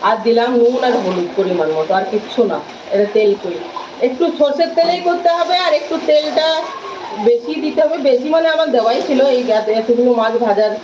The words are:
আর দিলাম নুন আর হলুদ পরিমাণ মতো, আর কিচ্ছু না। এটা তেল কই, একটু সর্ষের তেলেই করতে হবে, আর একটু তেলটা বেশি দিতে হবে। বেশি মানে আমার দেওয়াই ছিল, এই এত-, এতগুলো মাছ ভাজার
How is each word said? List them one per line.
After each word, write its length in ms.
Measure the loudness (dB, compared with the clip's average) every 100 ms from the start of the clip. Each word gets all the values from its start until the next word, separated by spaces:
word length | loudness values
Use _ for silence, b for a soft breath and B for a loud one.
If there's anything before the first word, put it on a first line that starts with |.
| 0
আর 80 | 0 2
দিলাম 240 | 2 2 4
নুন 220 | 2 2 0
আর 60 | 0
হলুদ 240 | 0 -2 -2 -2
পরিমাণ 300 | 0 0 0 -2
মতো, 160 | 0 0
আর 60 | 0
কিচ্ছু 280 | -4 -4 -2 0
না। 80 | -2 -8 -16 -4
এটা 140 | -2 0
তেল 180 | 2 2 0
কই, 140 | -4 -8 -10 -12 -14 -2 -2
একটু 180 | 0 -2 2
সর্ষের 320 | 0 2 0 2
তেলেই 240 | 0 0 0
করতে 220 | 0 2 2
হবে, 180 | 0 0 2
আর 60 | 0
একটু 140 | -2 -4 2
তেলটা 400 | 2 2 0 0 -2 -4 -10 -12 -12 -12 -2 2
বেশি 240 | 2 0 -4
দিতে 160 | -4 0
হবে। 120 | 0 0 2
বেশি 200 | 2 2
মানে 140 | 0 2
আমার 140 | 0 2 2
দেওয়াই 240 | 2 0 0
ছিল, 120 | 2 2 2
এই 40 | 2 0
এত-, 160 | 0 -2
এতগুলো 300 | 0 2 2 2
মাছ 140 | 0 0 0
ভাজার 260 | 2 0 -2